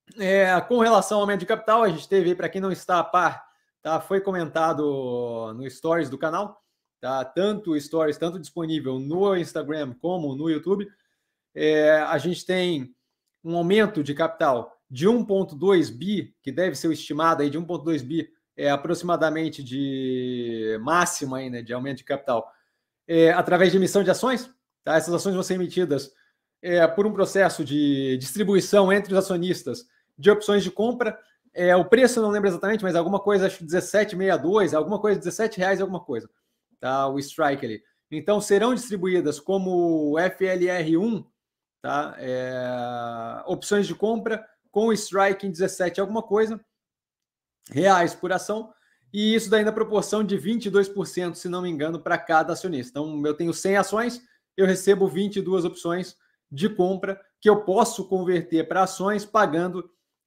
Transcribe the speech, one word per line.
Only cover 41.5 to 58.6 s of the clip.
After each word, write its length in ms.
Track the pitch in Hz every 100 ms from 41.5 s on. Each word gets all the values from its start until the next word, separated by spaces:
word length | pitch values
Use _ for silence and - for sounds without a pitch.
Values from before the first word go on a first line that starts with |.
| _ _ _
tá? 320 | 131 139 147 -
É, 1300 | 131 127 127 127 123 123 120 120 117 117 113 113
opções 420 | - 180 - 202 180
de 80 |
compra 540 | 165 208 226 220 220 - _ _
com 220 | 202 226
strike 540 | 214 - 190 196 196 196
em 40 |
dezessete 480 | 160 185 - 180 185
alguma 240 | 196 220
coisa, 380 | 220 202 220 220 _ _ _ _ _ _ _ _ _ _ -
reais 440 | 127 190 185 170
por 160 | - 180
ação, 400 | 180 - 214 220 _ _ _ _
e 240 | 202 214
isso 140 | 220 190
daí 160 | 220
na 80 | 214
proporção 500 | 220 220 208 - 208
de 140 | 202 190
vinte 300 | 160 233 214
e 40 |
dois 180 | 196 196
por 180 | 202 170
cento, 320 | - 175 165
se 100 | 180
não 140 | 180
me 80 | 180
engano, 280 | 151 156 165
pra 200 | - 170
cada 340 | - 160 160
acionista. 380 | 165 190 143 123
Então, 360 | 143 156 151 147
eu 80 |
tenho 180 | 147 170
cem 240 | 160 190 196
ações, 440 | 185 214 240 240 - _ _ -
eu 100 | 190
recebo 420 | 185 - 196 190
vinte 280 | 156 202 202
e 60 |
duas 220 | 175 185
opções 520 | 175 - 170 175 180 - _ _ _
de 160 | 139 214
compra 500 | 214 185 190 190 196 _ _
que 80 | 208
eu 140 | 208
posso 440 | 196 196 220 - 185
converter 600 | 190 180 175 165 160